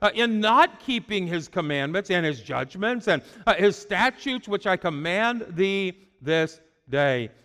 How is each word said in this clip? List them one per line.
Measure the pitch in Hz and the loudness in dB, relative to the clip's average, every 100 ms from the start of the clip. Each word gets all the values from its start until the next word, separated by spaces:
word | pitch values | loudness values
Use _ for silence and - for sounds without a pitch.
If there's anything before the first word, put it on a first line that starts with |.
uh, | 208 | 0
in | 220 233 214 | 2 0 2
not | 214 254 339 - | 4 6 4 2
keeping | - 240 165 202 175 | -6 -4 -2 -4 -2
his | 170 143 | -6 -4
commandments | 180 147 143 139 185 196 | -4 -2 -2 -2 -2 0
and | 180 160 | 0 0
his | 127 | -4
judgments | 123 127 131 185 220 247 208 | -6 -6 -6 -4 -4 -2 0
and, | 151 - - 226 | 0 -2 -4 0
uh, | 170 | 4
his | 202 - | 2 2
statutes | - 190 254 - 277 254 208 | -4 0 0 -2 -6 -6 -4
which | 202 202 | -4 0
I | 180 | 0
command | 175 143 165 196 233 240 214 | -2 -4 -2 0 0 -2 -4
thee | 170 196 196 185 180 _ _ | 0 0 0 -2 -6 _ _
this | 131 160 156 - _ _ - | 0 0 0 -4 _ _ -4
day." | 135 143 127 113 - | 0 2 0 -4 -12